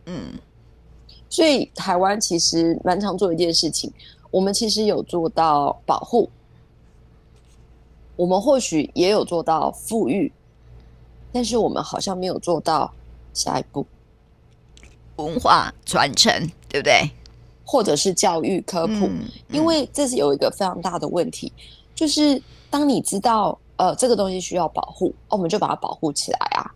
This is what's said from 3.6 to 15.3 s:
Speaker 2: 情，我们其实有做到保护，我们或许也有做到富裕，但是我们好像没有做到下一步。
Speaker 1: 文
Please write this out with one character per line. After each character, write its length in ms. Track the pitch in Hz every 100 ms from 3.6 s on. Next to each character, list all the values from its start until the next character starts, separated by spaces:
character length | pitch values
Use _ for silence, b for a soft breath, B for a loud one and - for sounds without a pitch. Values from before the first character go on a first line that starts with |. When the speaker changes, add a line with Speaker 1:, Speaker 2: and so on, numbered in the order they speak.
| 156
Speaker 2:
情， 240 | - - b b b b
我 100 | 185
们 140 | 196
其 160 | 202 220
实 140 | 208
有 180 | 214 165
做 260 | - 175 165
到 480 | - 160 147 143 -
保 140 | - 139
护， 300 | - 233 - - _ - - - - - - - - - _ - - - - - -
我 100 | -
们 160 | 175 185
或 180 | 233 262
许 300 | - 156 131
也 160 | - 175
有 120 | 208
做 200 | 120 170
到 280 | 160 156 143
富 360 | - - 226 170
裕， 240 | 196 156 _ _ _ - - - - - - -
但 120 | 247
是 140 | 226 233
我 100 | 180
们 140 | -
好 180 | - -
像 160 | - 180
没 80 |
有 140 | 185 -
做 200 | - 160
到 300 | 165 151 - - - - -
下 260 | - - 131
一 40 | -
步。 140 | 139 - - _ _ _ _ _ _ - - - - - -
Speaker 1:
文 220 | 151